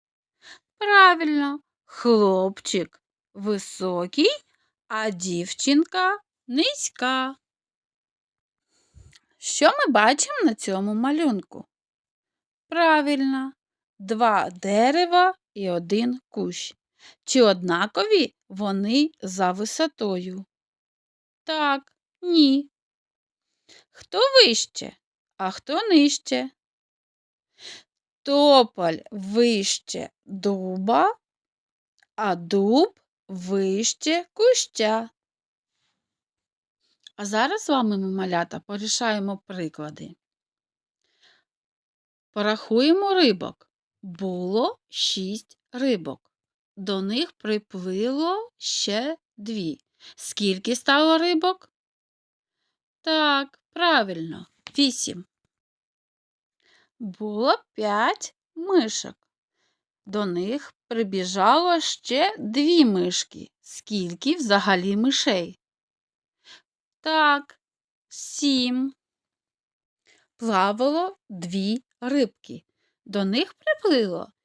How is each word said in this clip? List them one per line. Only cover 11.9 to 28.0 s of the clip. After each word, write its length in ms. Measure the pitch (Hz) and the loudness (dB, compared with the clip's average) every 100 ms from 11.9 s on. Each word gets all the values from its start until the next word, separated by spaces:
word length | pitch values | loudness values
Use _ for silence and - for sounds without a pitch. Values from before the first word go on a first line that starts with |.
| _ _ _ _ _ _ _ _ | _ _ _ _ _ _ _ _
Правильно: 840 | 330 330 302 285 277 269 269 269 - _ _ _ - | 2 4 4 2 0 0 -2 -6 -12 _ _ _ -14
два 520 | 196 220 233 196 175 | -6 2 4 4 0
дерева 840 | 180 196 208 247 320 349 349 370 370 _ | -4 0 2 4 4 2 4 4 0 _
і 160 | 208 190 | -8 -4
один 500 | 175 170 208 240 254 - | -4 -2 -2 -2 -4 -8
кущ. 460 | 220 180 175 - - _ _ - _ | -8 -6 -8 -12 -16 _ _ -20 _
Чи 180 | - 262 | 0 4
однакові 920 | 220 185 175 170 214 - 415 403 247 _ _ | 6 4 0 -2 -2 -2 2 2 2 _ _
вони 600 | 196 208 196 202 269 311 - | -8 -4 -2 0 2 0 -2
за 300 | 190 185 180 | -8 -2 0
висотою? 920 | 185 226 - 320 - 208 185 185 185 190 _ _ _ _ _ _ _ _ _ | 0 -4 -2 -4 -2 -4 -4 -8 -12 -16 _ _ _ _ _ _ _ _ _
Так, 480 | - 311 294 277 - _ _ _ | -8 -2 0 -2 -4 _ _ _
ні. 480 | 359 339 277 269 285 _ _ _ _ _ _ _ _ _ _ - _ | 2 6 6 4 -2 _ _ _ _ _ _ _ _ _ _ -20 _
Хто 280 | - - 370 | -20 -8 0
вище, 800 | 539 539 339 220 - - - - _ _ _ - | 4 6 6 4 -4 -10 -14 -16 _ _ _ -8
а 140 | 190 | -8
хто 380 | - - 330 453 | -6 -6 -4 4
нижче? 600 | 320 285 - - 254 262 - _ _ _ _ _ _ _ _ _ _ - - _ _ | 6 6 2 -4 -4 -4 -12 _ _ _ _ _ _ _ _ _ _ -20 -20 _ _